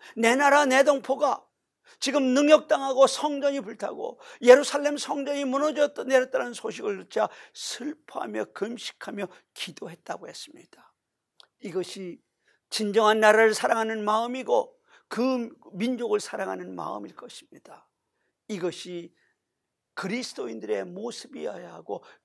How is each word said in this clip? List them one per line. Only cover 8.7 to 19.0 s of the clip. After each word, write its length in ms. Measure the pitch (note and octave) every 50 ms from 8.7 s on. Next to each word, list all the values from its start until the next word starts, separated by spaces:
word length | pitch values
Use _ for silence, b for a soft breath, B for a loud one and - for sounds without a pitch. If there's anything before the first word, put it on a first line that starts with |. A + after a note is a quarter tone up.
| A#3+ - - - - _ - - G#3+ G3+ G#3 B B B B _ _
기도했다고 720 | - - F#3 - - - E3 E3 - _ - E3+ - F3+ -
했습니다. 640 | D#3+ - - D4 - - - _ _ - _ _ _ _ _ _ _ _ _ _ _ _ _ _ _ _
이것이 600 | B3 G3 D#3 F#3 F3 - - G3+ F#3+ F3 - - _ _ _ _ _ _ _ _ _ _
진정한 500 | - - A3 G#3 G3 A3 G#3+ G#3+ G#3+ A3
나라를 340 | A3 G#3+ G#3+ A3 A3+ A3 G#3+
사랑하는 500 | - - - A#3+ A3+ A3 A3 A3 A3 G#3
마음이고 720 | G#3 G#3+ A3 A#3 B3 B3 C4 A#3 A3+ B3 G#2+ - - _ b b b b b b _
그 420 | - G#3+ A#3+ C4 C4 B3 A#3 A3+ - - _ - -
민족을 460 | F3 A3 B3 B3+ A3+ A#3+ G#3+ G#3 G#3
사랑하는 560 | - - - - F#3+ F#3+ F#3+ F#3 F3+ F#3 F#3
마음일 400 | F3 D#3 - - G#2 G3+ F#3 -
것입니다. 720 | - - A#3+ - - - _ - - - - - - _ _ _ _ _ _ _ _ _ _ _ _ _ -
이것이 640 | G#3+ F3+ F3+ F3 D#3 - - F3+ F3+ E3+